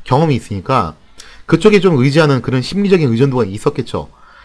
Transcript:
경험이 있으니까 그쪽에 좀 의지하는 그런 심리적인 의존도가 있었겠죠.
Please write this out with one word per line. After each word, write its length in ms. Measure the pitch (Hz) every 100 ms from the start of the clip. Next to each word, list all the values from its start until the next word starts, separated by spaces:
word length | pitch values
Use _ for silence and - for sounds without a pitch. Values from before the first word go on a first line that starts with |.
경험이 320 | - 131 165 117
있으니까 600 | - 98 90 131 82 - - - - - -
그쪽에 340 | 170 214 202
좀 180 | 185 143
의지하는 440 | 139 151 151 131
그런 200 | 123 127
심리적인 500 | - 196 202 190 139
의존도가 340 | 113 139 127 101
있었겠죠. 640 | 104 147 139 120 95 80 - - -